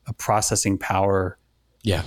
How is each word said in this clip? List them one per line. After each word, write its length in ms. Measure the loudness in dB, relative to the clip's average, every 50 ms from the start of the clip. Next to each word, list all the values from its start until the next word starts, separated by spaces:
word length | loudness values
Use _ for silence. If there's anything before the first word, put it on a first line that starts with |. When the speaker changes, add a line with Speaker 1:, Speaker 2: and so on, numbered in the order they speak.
| _
Speaker 1:
a 60 | -12 -10
processing 640 | -6 -2 0 2 2 2 0 0 0 2 0 0
power 640 | 0 -2 -2 0 2 2 2 2 2 0 -2 -4 -10 _ _ _ _ _ _ _ _ -2
Speaker 2:
Yeah. 200 | -2 0 0 -2